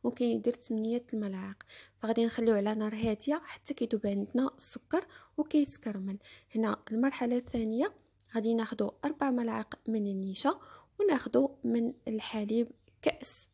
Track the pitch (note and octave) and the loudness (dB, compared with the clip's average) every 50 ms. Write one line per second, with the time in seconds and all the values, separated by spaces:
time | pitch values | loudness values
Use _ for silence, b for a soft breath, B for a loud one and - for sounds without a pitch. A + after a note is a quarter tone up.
0 | - A#3+ A#3+ - B3 A#3+ A3+ A3 G#3 A#3 A#3+ - - - A3+ A3 A3 A3+ A#3 B3 | -2 -4 -2 0 0 0 0 2 0 0 -2 -2 -6 -4 -4 -2 -2 -2 -2 -2
1 | A#3+ - - G#3+ G#3 G3+ F#3+ F#3 F#3+ G3 G3 _ - B B B B B B _ | -4 -4 -6 -4 -4 -4 -6 -8 -10 -12 -14 _ -18 B B B B B B _
2 | - A3 A3+ A#3 A#3 A#3 - - A3+ A3+ A3 G3+ G3+ G#3 G#3+ A3 G#3+ G#3+ A3 G#3+ | -2 0 2 4 4 2 2 2 4 4 4 4 4 2 0 0 -2 -2 -2 0
3 | A3+ A3+ G#3+ - - C#4 D4 E4 - - - - _ - C#4+ - A#3+ A3+ - G#3 | 0 0 0 0 2 0 0 0 -2 -8 -16 -12 _ -8 -2 -2 0 0 0 0
4 | - G3+ G3+ G3+ G3+ - - A#3+ C4 C4+ - - - - - - _ _ - F4+ | 0 0 0 0 -2 0 0 0 0 0 -2 -8 -12 -12 -12 -14 _ _ 0 0
5 | - B B B B B B - D4+ - - D4+ C#4+ - - - - A3+ G3+ G3 | 0 B B B B B B -4 -2 2 4 2 4 2 -2 -6 -4 -6 -6 -4
6 | F#3+ G3 G3 G3+ B B B B B B - A3 A3 G#3 G#3 - - - A3 A3+ | -4 -6 -6 -8 B B B B B B 0 0 2 2 0 -2 -4 -4 0 0
7 | B3 C#4 C#4 - B3+ A#3+ B3 B3 B3 - - A#3+ A3+ A3 A3 A#3+ D#4 G#4 - - | 0 0 0 0 0 0 0 0 -2 -2 -4 -2 -2 0 2 0 0 0 -2 -10
8 | _ _ _ _ _ _ - A3+ G#3+ A3+ A#3 A3+ A3+ A3+ A3+ - G#3 G#3 - _ | _ _ _ _ _ _ -4 0 2 2 2 2 0 -2 -2 -2 -2 -4 -4 _
9 | - C#4+ D#4 - C#4+ C4+ B3+ A#3+ A#3 A3+ A3 A3 G#3+ _ - _ _ - A3 A3 | -4 -4 -2 0 0 0 2 0 0 -2 -2 -4 -6 _ -12 _ _ -2 -2 0
10 | G#3 G3+ G3 F#3+ F#3+ F#3+ F#3+ - - C#4 F#4+ B B B B B B B B - | 0 0 -2 -2 -4 -4 -6 0 0 0 0 B B B B B B B B 2
11 | G#4 G4 D#4 B3 - G#3+ - B3 C#4 C4+ - - - A#3+ A#3 A#3 A#3 A#3 C4+ - | 4 4 4 2 0 2 4 4 4 4 0 -4 -2 0 2 2 0 0 -4 -6
12 | _ A3+ A3 G#3+ - - - A3 G#3 G#3 G#3+ A#3 A#3 A3+ - _ _ - _ _ | _ -6 -4 -4 -6 -4 -4 -4 -2 0 2 2 2 0 -4 _ _ -20 _ _
13 | - - - - - - - - - _ | -2 -2 -2 0 -8 -8 -8 -8 -12 _